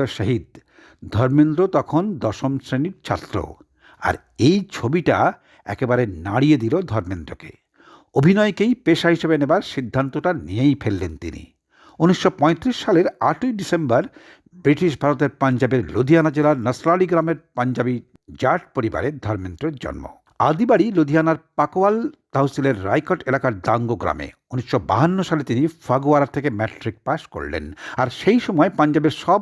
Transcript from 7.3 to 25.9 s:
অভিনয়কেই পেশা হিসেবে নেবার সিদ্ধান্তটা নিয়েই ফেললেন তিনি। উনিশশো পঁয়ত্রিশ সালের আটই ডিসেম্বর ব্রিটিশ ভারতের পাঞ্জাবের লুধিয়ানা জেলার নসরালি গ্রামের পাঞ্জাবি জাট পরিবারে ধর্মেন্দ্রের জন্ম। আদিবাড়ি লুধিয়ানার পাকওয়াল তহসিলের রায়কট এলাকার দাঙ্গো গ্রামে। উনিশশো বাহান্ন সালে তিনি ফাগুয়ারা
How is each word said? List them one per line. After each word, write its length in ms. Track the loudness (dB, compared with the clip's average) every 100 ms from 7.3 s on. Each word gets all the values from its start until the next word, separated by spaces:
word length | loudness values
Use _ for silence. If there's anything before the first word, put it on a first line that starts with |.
| -16 -18 -20 _ _ _ -20 _ 2
অভিনয়কেই 560 | 4 4 2 2 0 0
পেশা 300 | 2 2 2
হিসেবে 260 | 2 2 0
নেবার 240 | 2 0 -2
সিদ্ধান্তটা 640 | -8 -4 -2 -2 -2 -4 -4
নিয়েই 340 | -6 0 2 2
ফেললেন 360 | -2 -4 -6 -8
তিনি। 260 | -12 -14 -18 _ _ _ _ 0
উনিশশো 300 | 2 4 2
পঁয়ত্রিশ 440 | 2 0 0 -2 -4
সালের 300 | 2 2 2 0
আটই 300 | -2 -2 -4
ডিসেম্বর 480 | -4 -4 -2 2 0 0 -8 -20 -20 _ -4
ব্রিটিশ 360 | 0 2 0 0
ভারতের 340 | -2 0 -2 0
পাঞ্জাবের 440 | 0 2 2 0 -2
লুধিয়ানা 440 | -2 4 4 4
জেলার 260 | 2 2 2
নসরালি 480 | 0 -2 0 2 2
গ্রামের 300 | 0 0 -4 _
পাঞ্জাবি 420 | -4 -2 -2 -2 -4 -8 _ _ -2
জাট 260 | 0 0 -2
পরিবারে 400 | -4 -4 -2 -4 -4
ধর্মেন্দ্রের 560 | -4 -4 -6 -8 -8 -8
জন্ম। 280 | -10 -12 -14 -18 _ -2
আদিবাড়ি 460 | 0 2 2 2 2
লুধিয়ানার 480 | 2 2 2 2 0 _ -4
পাকওয়াল 400 | -2 2 2 0 -4 -10 _
তহসিলের 480 | 0 0 0 -2 -2
রায়কট 380 | 0 -2 0 -4 0
এলাকার 260 | 0 0 -2
দাঙ্গো 340 | 0 0 0 -4
গ্রামে। 320 | -4 -4 -8 -16 -10
উনিশশো 300 | -8 -2 -4
বাহান্ন 380 | 0 2 2 2
সালে 200 | -2 -2
তিনি 200 | -2 0 -2 -4
ফাগুয়ারা 480 | -2